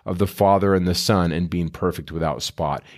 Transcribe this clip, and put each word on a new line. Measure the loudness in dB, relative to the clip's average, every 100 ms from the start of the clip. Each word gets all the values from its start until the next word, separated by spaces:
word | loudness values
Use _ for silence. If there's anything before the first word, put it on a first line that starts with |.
of | -8 -2
the | -2
Father | 2 4 4 4
and | 2 2
the |
Son | 0 2 2 2
and | 0 -2
being | -2 -4
perfect | -2 -4 -4 -8
without | -4 -4 -4
spot. | -6 -4 -4 -4 -8